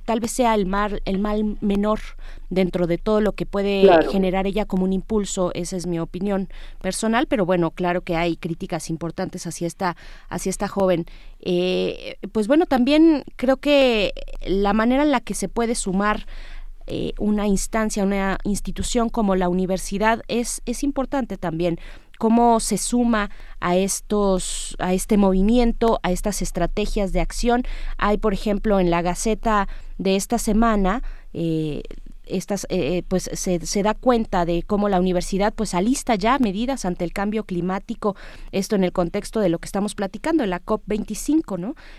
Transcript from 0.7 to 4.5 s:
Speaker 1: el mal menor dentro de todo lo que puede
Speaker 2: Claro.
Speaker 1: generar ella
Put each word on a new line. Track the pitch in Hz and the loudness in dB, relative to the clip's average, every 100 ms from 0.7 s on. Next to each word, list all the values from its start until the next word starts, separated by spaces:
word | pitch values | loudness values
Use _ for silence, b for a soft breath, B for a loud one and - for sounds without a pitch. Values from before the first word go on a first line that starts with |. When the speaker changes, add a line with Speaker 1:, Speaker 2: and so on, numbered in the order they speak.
| 196 208 208 | 0 -2 -2
Speaker 1:
el | - 190 | -4 -2
mal | 202 214 214 208 | 0 0 -2 -2
menor | 208 202 208 214 - - B B B | 0 2 2 0 -4 -12 B B B
dentro | 185 185 180 175 | 0 0 2 0
de | 170 | 0
todo | - 214 | 2 2
lo | 214 | 2
que | - 180 | 0 -4
puede | 202 202 196 | -2 0 6
Speaker 2:
Claro. | 190 170 151 | 8 8 6
Speaker 1:
generar | 196 190 185 | 2 2 2
ella | 190 | 0